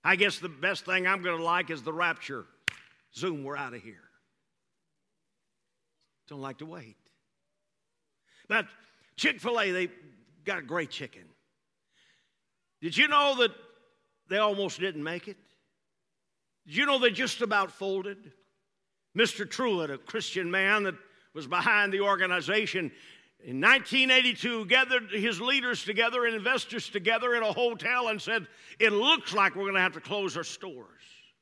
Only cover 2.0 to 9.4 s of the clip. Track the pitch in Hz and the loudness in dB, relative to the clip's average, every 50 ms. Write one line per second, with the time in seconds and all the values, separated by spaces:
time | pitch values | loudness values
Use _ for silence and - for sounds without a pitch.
2 | 175 170 156 - - - 139 120 90 _ _ _ _ - - - - - _ _ | 0 0 0 -4 -8 -10 -10 -12 -12 _ _ _ _ -8 -8 -8 -20 -20 _ _
3 | _ _ _ 117 151 185 165 147 135 135 143 139 143 127 120 117 - 113 101 - | _ _ _ -6 -6 -4 -4 -6 -8 -8 -8 -8 -8 -10 -10 -14 -16 -18 -20 -20
4 | _ _ _ _ _ _ _ _ _ _ _ _ _ _ _ _ _ _ _ _ | _ _ _ _ _ _ _ _ _ _ _ _ _ _ _ _ _ _ _ _
5 | _ _ _ _ _ _ _ _ _ _ _ _ _ _ _ _ _ _ _ _ | _ _ _ _ _ _ _ _ _ _ _ _ _ _ _ _ _ _ _ _
6 | _ _ _ _ _ - 151 139 135 135 127 - 156 160 170 175 120 110 104 _ | _ _ _ _ _ -18 -14 -12 -10 -10 -10 -12 -14 -14 -14 -16 -18 -20 -20 _
7 | _ _ _ _ _ _ _ _ _ _ _ _ _ _ _ _ _ _ _ _ | _ _ _ _ _ _ _ _ _ _ _ _ _ _ _ _ _ _ _ _
8 | _ _ _ _ _ _ _ _ _ - 208 226 196 - - - _ _ _ _ | _ _ _ _ _ _ _ _ _ 0 0 0 0 -2 -14 -20 _ _ _ _
9 | _ _ _ - - - 285 202 | _ _ _ 0 0 0 0 0